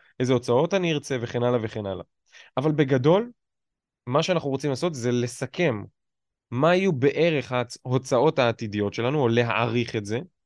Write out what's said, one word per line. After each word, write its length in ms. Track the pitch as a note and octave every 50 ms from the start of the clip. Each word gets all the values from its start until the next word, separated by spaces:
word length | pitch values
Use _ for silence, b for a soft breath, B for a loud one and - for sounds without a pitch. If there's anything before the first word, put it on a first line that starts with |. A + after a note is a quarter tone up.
| b b b -
איזה 140 | C3 B2 C3
הוצאות 400 | A#2+ B2 - A#2 B2+ D#3+ E3+ G3
אני 200 | G3 F3+ E3 D#3+
ארצה, 240 | D3 - - C#3 B2
וכן 220 | A2+ A2+ - B2 A#2+
הלאה 160 | B2 B2 A#2+ A2
וכן 220 | G#2+ - A2+ G#2
הלאה. 180 | G2 F#2+ F2 - - _ _ B B B B B B B
אבל 140 | B2+ C3 D#3
בגדול, 600 | D3+ C#3+ C#3 C3 C#3 B2+ B2 D3+ F3 G3+ A#3+ A#3+ - _ _ _ _ _ _ _ _ _ _ _ _ _ _
מה 160 | B2 B2 D3+ D#3+
שאנחנו 260 | F#3+ F#3 D#3+ D3 C#3+
רוצים 200 | C3 C3 D3 D3
לעשות 260 | C3+ A#2+ D#3+ F3+ D#3+
זה 160 | C3 A2+ B2
לסכם 720 | A#2+ B2 A#2+ A#2+ - - C3+ A#2+ - - F3 D3+ A2+ G#2 G2+ G#2 _ _ _ _ _ _ _ _ _ _ _ _
מה 240 | A#2 B2 D3 E3 F3+
יהיו 180 | F#3 F#3+ G3 D#3+
בערך 580 | B2 B2 C#3+ - C#3 D#3+ E3+ D#3 C#3 A#2 G#2
ההוצ-, 260 | B2+ B2 A#2+ A#2 - - -
ההוצאות 540 | C3 B2 C3+ C3 - C3+ A#2+ C3 D#3+ D#3 -
העתידיות 540 | B2+ A#2 A2+ - A#2 G#2+ G2+ G#2 G2+ G2+ -
שלנו, 280 | - A2+ B2 C#3+ D#3
או 60 | C3
להעריך 680 | A#2 A2+ A#2 A#2+ A#2 G#2+ G#2+ A#2+ A#2 A2+ B2 A2+ A#2 -
את 100 | A2+ G2+
זה, 140 | G2+ G#2+ B2 F3 - _ _ _